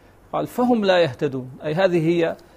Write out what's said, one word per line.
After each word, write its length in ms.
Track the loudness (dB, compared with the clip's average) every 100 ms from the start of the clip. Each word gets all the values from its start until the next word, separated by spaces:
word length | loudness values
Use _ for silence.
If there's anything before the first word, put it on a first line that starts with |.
| -20 _ _
قال: 140 | -6 -4
"فهم 380 | -2 0 2
لا 140 | 2 2
يهتدون"، 520 | 2 -2 -4 -4 -10 -10
أي 100 | -6
هذه 340 | 0 2 2 2
هي 280 | 2 0 -4 -14